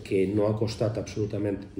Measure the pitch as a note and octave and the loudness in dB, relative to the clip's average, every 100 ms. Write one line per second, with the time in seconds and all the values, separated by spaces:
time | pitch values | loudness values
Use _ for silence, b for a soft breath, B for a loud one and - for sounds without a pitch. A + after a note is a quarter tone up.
0 | - G2 F#2+ G#2 G#2 A2 G#2+ - G#2+ G#2 | 0 2 4 4 2 2 0 0 0 0
1 | - - G#2 G2+ G#2 G2 G2 | -4 -4 -2 -2 -2 -2 -6